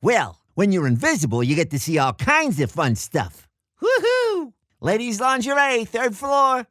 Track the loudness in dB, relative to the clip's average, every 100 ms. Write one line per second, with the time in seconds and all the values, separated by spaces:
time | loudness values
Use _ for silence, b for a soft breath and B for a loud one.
0 | 2 0 0 -8 _ 0 2 4 2 2
1 | 2 0 0 0 0 0 0 -2 -2 0
2 | 0 0 0 2 2 0 -2 0 0 0
3 | -2 -4 -4 -10 _ _ _ _ 0 2
4 | 2 0 0 -2 -6 _ _ _ -2 -2
5 | -2 -2 0 0 -2 -2 -2 -2 -4 -4
6 | -4 -4 -2 2 2 0 -6